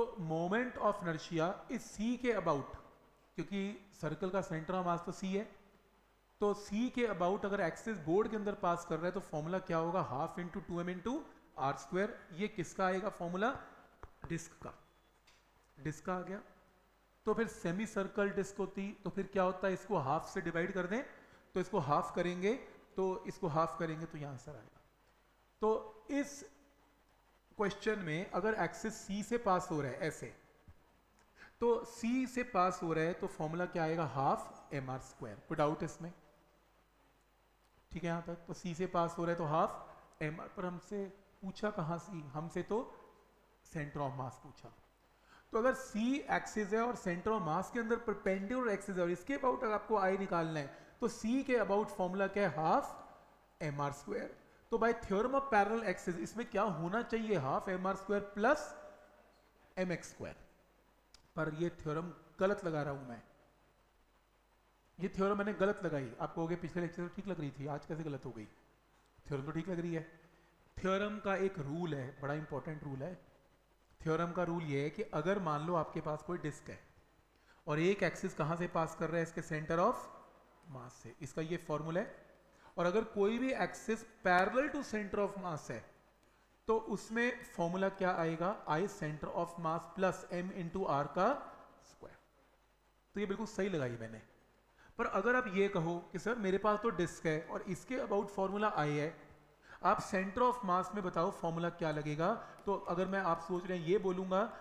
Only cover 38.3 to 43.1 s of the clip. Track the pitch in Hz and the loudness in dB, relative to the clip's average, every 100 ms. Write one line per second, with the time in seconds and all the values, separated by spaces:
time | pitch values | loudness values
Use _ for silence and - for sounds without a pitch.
38.3 | 170 - 170 180 165 185 180 170 170 170 | -8 -10 -8 -6 -4 0 2 2 0 0
39.3 | 170 156 160 202 - - - - - 156 | 0 2 4 2 0 -14 -18 -16 -6 -4
40.3 | 165 - - 180 175 - 208 196 196 - | -4 -10 -6 -6 -6 -6 -6 -6 -10 -20
41.3 | - 190 - 208 208 160 170 - 180 147 | -12 -10 -2 -2 0 -2 -2 -4 -10 -8
42.3 | 147 165 180 175 208 269 - - | -6 -4 -4 0 0 -2 -8 -20